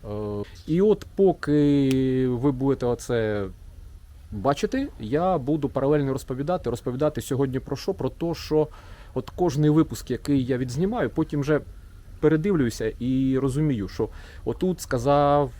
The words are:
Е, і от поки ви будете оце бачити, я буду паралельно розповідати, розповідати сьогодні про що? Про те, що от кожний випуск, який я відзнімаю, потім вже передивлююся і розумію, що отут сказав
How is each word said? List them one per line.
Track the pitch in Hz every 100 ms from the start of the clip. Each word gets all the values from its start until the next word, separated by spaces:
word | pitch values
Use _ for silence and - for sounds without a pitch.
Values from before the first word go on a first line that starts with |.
| 110
Е, | 104 107 104 101 - -
і | 165
от | 208 196 -
поки | - 196 165 - 147 143 143 135 131 131 131 127
ви | 123 139
будете | 127 135 131 123
оце | 117 - 120 110 104 95 - - - - - - - -
бачити, | 151 113 143 214 262 277 -
я | 110 143 185 175
буду | 127 156 139
паралельно | - 135 151 139
розповідати, | 131 - 127 143 180 120
розповідати | - - 123 151 139
сьогодні | - 127 139 127
про | - 139
що? | -
Про | 185 131
те, | - 165
що | 165 - 156 151 - - - -
от | 131 -
кожний | - 175 135 151
випуск, | 151 156 117 -
який | 120 - 139
я | 127 127
відзнімаю, | 127 123 190 240 131
потім | - 160 147
вже | 139 147 - - - - - -
передивлююся | 151 156 185 180 120 - 110 -
і | 120 131 135 131
розумію, | 135 131 156 123 92
що | - 107 - - -
отут | - 120 185 175
сказав | - 131 123 143 143 147 139